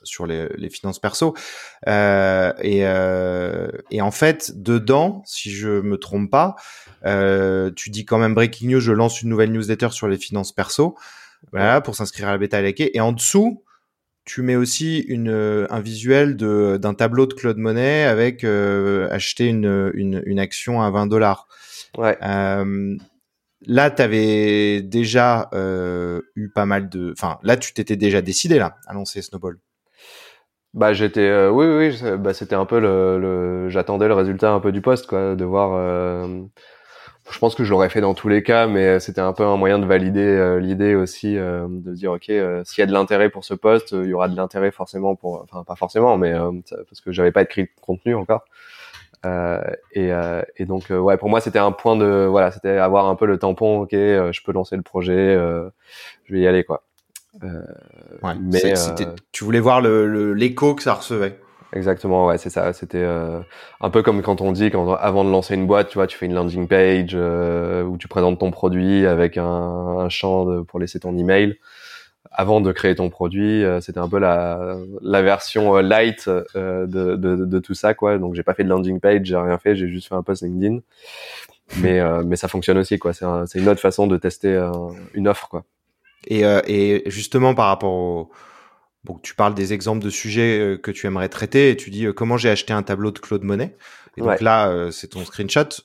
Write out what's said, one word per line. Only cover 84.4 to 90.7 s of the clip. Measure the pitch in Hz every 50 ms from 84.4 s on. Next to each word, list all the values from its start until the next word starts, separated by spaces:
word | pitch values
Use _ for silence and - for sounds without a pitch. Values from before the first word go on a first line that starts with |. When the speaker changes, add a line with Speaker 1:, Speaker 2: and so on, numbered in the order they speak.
| - 98 95
Speaker 2:
euh, | 92 90 87 87 87 87 85 87 90 92 - -
une | 104 98
offre, | 101 101 - - -
quoi. | - 85 - _ _ _ _ _ _ _ _ _ _ _ -
Speaker 1:
Et, | - 107 107 104
euh, | 104 101 98 -
et | - 104 101 101 101 101 101 -
justement, | - 95 104 104 - - 131 127 131 131
par | 120 110
rapport | 98 98 95 - 95 92
au, | 90 90 90 87 85 80 - _ - - - - - - _ _ _ _ _ _ _ -
bon, | - 90 - -
tu | - -
parles | - 107 104 104
des | 101 98 92
exemples | 107 98 95 110 110 110 104
de | 104
sujets, | 92 - - 110 104 113 117 117 113 104
euh, | 107 101